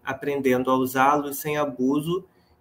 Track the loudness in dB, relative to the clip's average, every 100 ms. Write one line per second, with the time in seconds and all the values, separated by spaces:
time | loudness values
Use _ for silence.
0 | -10 -8 -4 0 2 2 2 2 2 2
1 | 4 2 0 -6 -4 -2 -2 0 0 0
2 | 0 -4 -6 _ _ _